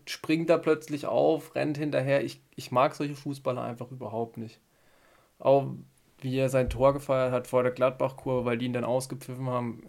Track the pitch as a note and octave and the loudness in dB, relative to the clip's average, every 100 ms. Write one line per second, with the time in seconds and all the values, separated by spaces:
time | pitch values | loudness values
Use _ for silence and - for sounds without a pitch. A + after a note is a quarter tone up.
0 | - - - D#3+ E3 E3 D#3+ D3+ - D3 | -12 -6 0 2 4 4 4 0 -2 -6
1 | - - D3 D#3+ - C3 D3 C#3+ D3+ C#3 | 0 2 4 2 -2 -2 -2 -2 0 0
2 | C3+ C#3 B2+ - _ - - B2+ D3 - | 2 0 -2 -8 _ -16 -2 2 2 0
3 | D3 C#3 D3 C3+ C3 B2 A#2+ A#2+ B2 C3 | -6 -6 -10 -6 -6 -4 -6 -10 -12 -12
4 | A2+ A2+ A#2 A2+ A2+ - _ _ _ _ | -8 -6 -6 -8 -14 -16 _ _ _ _
5 | _ _ _ - - C#3 C3+ C3 - _ | _ _ _ -2 4 4 2 -8 -16 _
6 | _ _ C3 C3 C3+ C3 B2 A#2+ C3+ C#3 | _ _ -4 0 2 2 0 4 4 4
7 | C#3 C3 B2+ B2+ B2 B2+ B2 B2 B2+ C3 | 0 2 2 0 0 2 2 2 2 2
8 | C3 C3+ C3+ B2+ A#2+ A#2 B2+ B2 A#2 B2+ | -4 -4 -2 -2 0 -2 -2 -2 -2 -2
9 | C3+ C3+ - B2 C3 B2 A#2+ F#2 | -4 -10 -10 -8 -4 -2 -4 -8